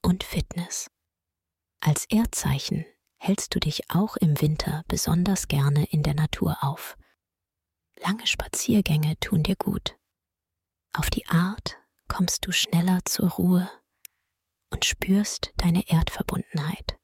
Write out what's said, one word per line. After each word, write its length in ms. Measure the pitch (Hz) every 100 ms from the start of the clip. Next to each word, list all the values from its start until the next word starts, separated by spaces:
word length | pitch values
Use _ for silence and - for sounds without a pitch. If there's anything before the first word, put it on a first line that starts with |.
und 200 | - 185
Fitness. 680 | - 180 - 175 175 - - _ _ _ _ _ _ _ _ _
Als 260 | 156 147 -
Erdzeichen 760 | 214 233 - - 135 - 151 160 _ _ _
hältst 380 | - 202 -
du 40 | -
dich 300 | 156 - -
auch 280 | 170 214 -
im 220 | 160 147
Winter 440 | 151 156 - 151 -
besonders 600 | - - 165 180 190 -
gerne 380 | 147 139 143
in 180 | 143 156
der 100 | 147
Natur 440 | 147 156 - 156 147
auf. 340 | 139 - - - _ _ _ _ _ _ _ _ _ -
Lange 260 | 175 214 -
Spaziergänge 920 | - - - - 220 - 151 151 156
tun 220 | - 175
dir 140 | 151
gut. 420 | - - - - - _ _ _ _ _ _ _ _ _
Auf 160 | - -
die 160 | -
Art 540 | - 165 185 214 - - _ _ -
kommst 380 | - 175 -
du 60 | -
schneller 480 | - - 170 180 185
zur 280 | - - 180
Ruhe 360 | - 180 180 180 - _ _ - _ _ _ _ _ _
und 160 | -
spürst 680 | - - - 196 208 - - -
deine 320 | 175 170 -
Erdverbundenheit. 1080 | 165 - - - - - 156 147 - - -